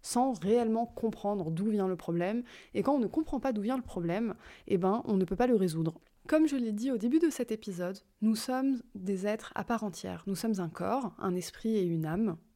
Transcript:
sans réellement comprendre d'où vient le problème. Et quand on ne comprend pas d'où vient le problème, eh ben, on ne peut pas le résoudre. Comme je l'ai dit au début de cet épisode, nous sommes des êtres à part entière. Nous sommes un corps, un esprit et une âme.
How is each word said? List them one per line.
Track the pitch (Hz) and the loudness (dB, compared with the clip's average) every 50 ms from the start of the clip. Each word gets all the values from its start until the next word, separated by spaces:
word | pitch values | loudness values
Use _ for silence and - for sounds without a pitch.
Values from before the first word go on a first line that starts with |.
sans | - - - 240 254 269 247 | -8 -2 0 2 2 2 0
réellement | 170 151 196 220 240 233 220 220 226 233 | -2 2 2 4 4 4 2 0 0 -2
comprendre | 226 - - - 226 220 - - 202 208 202 175 160 | -4 -4 -2 -2 -2 -2 -2 -2 -2 -2 0 -2 -2
d'où | 160 160 202 | -2 0 0
vient | 226 214 208 190 | 0 2 2 2
le | 185 185 | 0 0
problème. | 160 - - 165 170 175 185 220 240 240 - - - - - - | -2 -4 -4 -2 0 0 0 -2 -4 -6 -8 -16 -20 -20 -6 -4
Et | 208 180 | 0 2
quand | 269 285 | 2 2
on | 285 | 2
ne | 233 | 2
comprend | 185 - 311 320 - 302 254 | 0 0 -2 -2 -2 -4 -2
pas | - 269 240 | -2 -2 -2
d'où | 208 | 0
vient | 196 220 262 | -2 -2 -2
le | 269 - | -4 -6
problème, | - - 190 170 165 170 208 233 220 - - - - - - - | -6 -6 -4 -2 -2 0 0 -2 -4 -4 -8 -14 -20 -20 -20 -4
eh | - - | 0 0
ben, | 180 180 185 190 233 - | 2 2 2 2 0 0
on | - 208 | 0 2
ne | 190 185 | 2 2
peut | 165 196 | 0 2
pas | 175 240 | 2 4
le | 254 240 | 4 6
résoudre. | 214 190 180 156 165 160 160 160 - _ _ _ _ _ | 4 4 2 2 0 0 0 -2 -4 _ _ _ _ _
Comme | - 302 311 311 | 2 4 6 6
je | 302 285 | 4 4
l'ai | 269 240 226 208 | 0 -2 -2 -2
dit | 208 233 277 | -2 0 0
au | 262 | 0
début | 220 190 240 262 320 | 2 2 4 4 4
de | 349 320 | 4 4
cet | 262 - 247 - 220 | 2 0 -2 -2 -2
épisode, | 220 - 208 190 170 180 180 196 190 _ _ _ _ | -6 -4 -8 -6 -4 -4 -4 -6 -8 _ _ _ _
nous | 214 220 220 | 2 2 2
sommes | 214 - - 254 262 269 277 269 240 - - _ | 2 0 -2 -2 0 2 2 0 0 -4 -10 _
des | 202 185 190 196 185 185 | -6 -2 -2 -2 0 0
êtres | 208 214 220 - - - | -2 -2 -2 -6 -6 -6
à | - 202 | -6 -2
part | - 233 220 220 | 0 -2 -2 0
entière. | 202 170 - - 190 180 165 - | -4 -6 -6 -8 -8 -8 -6 -4
Nous | 196 196 | -4 -4
sommes | 165 - 226 220 185 | -2 0 0 0 0
un | 180 160 | -2 -4
corps, | 165 - 175 185 220 269 254 196 - | -4 -4 -2 0 0 0 -2 -4 -8
un | - - 196 180 | -4 -2 -2 -2
esprit | 180 175 - - - - 226 220 | -2 -4 -6 -12 -6 -2 0 2
et | 208 185 | 2 2
une | 175 165 165 156 | 2 2 0 0
âme. | 156 160 190 226 208 160 160 _ _ _ | 0 0 0 0 0 -2 -4 _ _ _